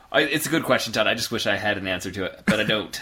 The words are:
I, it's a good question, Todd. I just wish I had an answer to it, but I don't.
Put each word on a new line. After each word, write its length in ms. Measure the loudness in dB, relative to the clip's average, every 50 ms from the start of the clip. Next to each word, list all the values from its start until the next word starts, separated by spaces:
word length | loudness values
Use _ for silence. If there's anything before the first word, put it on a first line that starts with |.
| -6 0 2
I, 80 | 2 4
it's 220 | 4 2 0 0
a 40 | 0
good 140 | 0 0 2
question, 260 | 2 2 2 0 0
Todd. 160 | 0 0 2
I 60 | 2 0
just 180 | 0 -2 -2
wish 160 | -2 -2 0
I 80 | 0 0
had 220 | 0 0 0 -2
an 100 | -2 -2
answer 240 | -4 -4 -4 -4 -6
to 140 | -6 -4 -6
it, 160 | -6 -6 -4 0
but 140 | 0 2 2
I 40 | 2
don't. 360 | 0 0 0 -2 -4 -8 -12